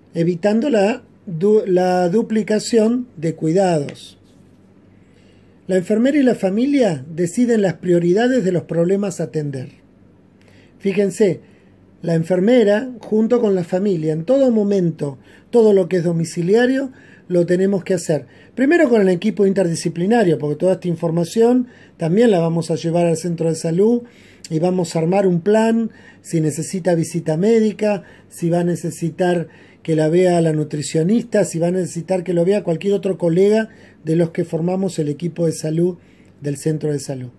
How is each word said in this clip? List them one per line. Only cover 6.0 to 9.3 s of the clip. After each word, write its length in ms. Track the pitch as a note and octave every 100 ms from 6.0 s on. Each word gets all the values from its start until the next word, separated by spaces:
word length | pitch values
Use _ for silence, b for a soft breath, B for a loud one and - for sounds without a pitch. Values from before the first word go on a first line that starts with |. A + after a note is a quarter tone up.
| B3 D4
y 40 |
la 120 | B3+
familia 680 | A3 F#3+ G3+ C4 C#4+ A3 D3+ C#3
deciden 540 | D#3+ F3 - A#3+ A3+
las 120 | G3
prioridades 720 | D#3+ F3 F3 E3+ F#3 B3 B3+
de 80 | F#3
los 120 | F3
problemas 560 | - E3 E3+ G3 G3+ -
a 40 |
atender. 460 | E3